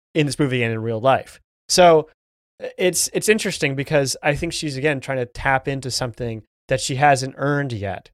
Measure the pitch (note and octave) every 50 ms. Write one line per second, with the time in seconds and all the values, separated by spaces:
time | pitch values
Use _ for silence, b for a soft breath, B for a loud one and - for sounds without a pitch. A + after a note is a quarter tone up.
0 | _ _ _ D#3+ D3 C#3+ - - D3 C3 B2+ B2+ A#2 A#2 A2+ A2 A2 A#2 A2+ A2
1 | A2 C3 C3 G#2 - - - - _ _ _ _ _ - - F#3 F3+ F3 E3 D#3
2 | D3+ - _ _ _ _ _ _ _ _ _ _ - - - - F#3+ F#3 F3 -
3 | - - - F#3 - - G#3+ G#3+ - G3+ E3 - D#3+ C#3 C#3 C3+ C#3 - D#3 C#3+
4 | C#3 B2+ - - - A#2+ C#3+ C3+ E3+ E3+ - - - D3+ C3 C3 C3 D#3 C#3+ C3
5 | - - C3+ B2+ B2 B2 _ - - D3 C3+ C3 - C#3+ C#3 C3+ B2+ C3 - -
6 | C3+ B2 A2+ - B2 A#2 A2+ A2 - _ _ _ _ - C3+ B2+ - - C#3 B2+
7 | C#3+ D3 C#3 B2 C3 C3+ C3+ - C3+ C#3+ D3 C#3+ C#3 C3+ A#2+ G2+ G2 G2 F#2 -
8 | - -